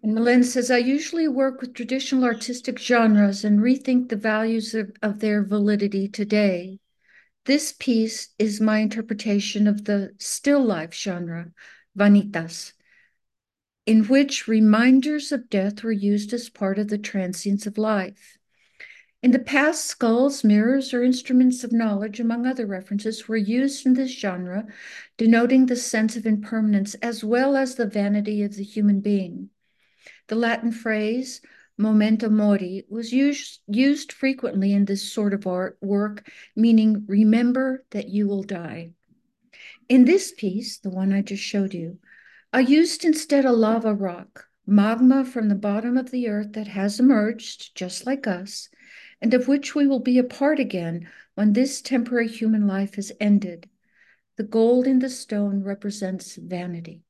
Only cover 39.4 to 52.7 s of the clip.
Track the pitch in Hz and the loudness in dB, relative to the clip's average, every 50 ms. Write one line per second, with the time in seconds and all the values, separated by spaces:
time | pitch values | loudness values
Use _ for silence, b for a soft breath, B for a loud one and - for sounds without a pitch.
39.4 | _ _ B B B B B B B _ 247 262 247 269 349 392 - - - - | _ _ B B B B B B B _ 6 6 8 8 6 2 2 -2 -12 -6
40.4 | - 196 180 208 254 - - - _ 196 180 185 190 196 196 196 196 - 196 196 | -6 -4 -4 -4 -8 -8 -14 -10 _ -8 -6 -2 -2 0 0 0 -2 -4 -8 -10
41.4 | - - - 202 196 190 196 175 165 165 190 - b b b b b b b b | -8 -4 -2 -2 -2 -2 -4 -8 -10 -10 -12 -16 b b b b b b b b
42.4 | b b - 254 262 247 285 311 339 349 - - - 330 311 311 - - 294 277 | b b 0 2 4 4 6 4 4 2 0 -2 0 0 0 0 0 0 2 2
43.4 | 269 262 240 226 220 214 226 233 226 220 208 196 196 185 175 175 190 _ _ - | 4 4 4 4 4 2 2 0 0 -2 -2 -2 -4 -6 -8 -10 -16 _ _ -20
44.4 | - _ _ _ _ - 202 208 202 214 226 233 254 254 262 277 269 254 - 240 | -20 _ _ _ _ 4 4 4 6 4 2 4 6 6 6 4 2 -2 -4 -2
45.4 | 220 208 202 196 208 208 202 214 226 240 240 262 254 254 - 254 240 226 208 208 | 0 0 0 0 -2 -2 -2 -2 -2 -2 -2 -2 -2 -4 -6 -6 -4 -4 -4 -4
46.4 | 214 208 - 214 214 202 196 196 190 208 202 214 247 269 269 214 208 214 226 - | -6 -6 -10 -10 -12 -8 -6 -4 -4 -4 0 4 4 4 6 4 2 0 -2 -6
47.4 | - - - - - - _ - 185 180 185 - - 247 277 277 269 233 185 175 | -12 -16 -16 -18 -20 -20 _ -10 -10 -10 -10 -10 -6 -6 -6 -4 -2 -4 -4 -4
48.4 | 190 196 - - - - B B B B B B B B B B - 226 247 247 | -6 -12 -14 -16 -16 -18 B B B B B B B B B B 0 2 2 2
49.4 | 247 254 277 285 285 - - 302 285 277 269 254 247 247 247 254 247 247 - - | 2 2 0 0 0 -4 -2 0 2 2 2 0 0 2 2 2 2 0 -2 -2
50.4 | 277 285 311 302 262 202 202 185 170 165 165 170 170 B B B B B _ - | 0 0 2 0 -2 -4 -4 -6 -6 -6 -6 -8 -10 B B B B B _ 0
51.4 | 208 214 202 240 254 277 - - - - 262 254 233 240 247 240 233 226 226 - | 2 2 4 4 2 0 -2 -10 -8 -2 -2 -2 -2 0 -2 -2 -2 -2 -4 -4
52.4 | 226 220 220 214 208 202 | 0 0 0 2 0 0